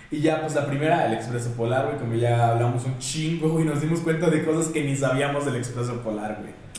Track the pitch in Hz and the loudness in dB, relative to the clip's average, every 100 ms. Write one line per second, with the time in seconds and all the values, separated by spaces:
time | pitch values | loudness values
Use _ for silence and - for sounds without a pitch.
0 | - 151 156 156 156 143 131 139 156 170 | -8 0 2 2 0 0 0 0 2 2
1 | - - 123 120 120 117 117 131 - - | 2 0 -2 -4 -4 -2 0 0 0 -2
2 | 117 117 120 120 117 117 123 123 131 - | -2 2 2 4 4 4 2 0 -2 -4
3 | - 156 156 165 160 160 156 143 156 170 | -4 -2 -2 0 2 2 2 2 0 0
4 | 165 160 170 156 160 165 160 151 139 131 | 0 0 2 2 2 0 0 0 0 0
5 | 131 135 143 143 139 120 117 120 120 117 | 2 2 0 0 -2 -2 -4 -4 -4 -4
6 | 110 104 107 107 - - - | -4 -4 -6 -8 -12 -16 -14